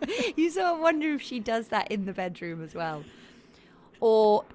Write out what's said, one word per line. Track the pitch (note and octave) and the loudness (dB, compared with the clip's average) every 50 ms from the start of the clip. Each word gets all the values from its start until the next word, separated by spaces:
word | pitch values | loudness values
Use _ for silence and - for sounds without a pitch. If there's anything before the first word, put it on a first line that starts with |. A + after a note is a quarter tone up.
| D#4+ C4+ | -4 -4
<laughs> | G#4 B4 B4 A4 - - | -2 -2 -2 -2 0 0
You | D#4+ E4+ | 0 0
sort | D4+ F#4 F#4 F4 E4+ | 0 0 0 0 0
of | D#4+ | 2
wonder | D#4+ E4 E4 D4+ D4 D#4 D4 | 2 2 2 2 0 -2 -2
if | C#4 - | -4 -6
she | - B3+ B3 | -8 -8 -6
does | G#3 A#3 A3+ A3+ A3+ - | -4 -2 -2 -2 -2 -2
that | - G#3 - - | -2 -2 -2 -2
in | G#3+ G#3 G3 | -4 -4 -4
the | G3 F#3+ | -4 -6
bedroom | F#3+ F#3 F3+ F3 - F3 E3+ E3 E3 D#3+ | -6 -6 -6 -6 -8 -10 -10 -8 -10 -10
as | D#3 - | -10 -8
well. | F3 E3 D#3+ D#3 D3+ D3 - - - - - - - - - - - - - - - - - _ - | -6 -6 -6 -6 -8 -10 -14 -18 -20 -20 -20 -20 -20 -20 -20 -20 -20 -20 -20 -20 -20 -20 -20 _ 0
Or | - A3+ A3 A3 G#3+ G#3+ G#3 G#3+ - - | 2 4 6 6 6 6 6 4 2 -2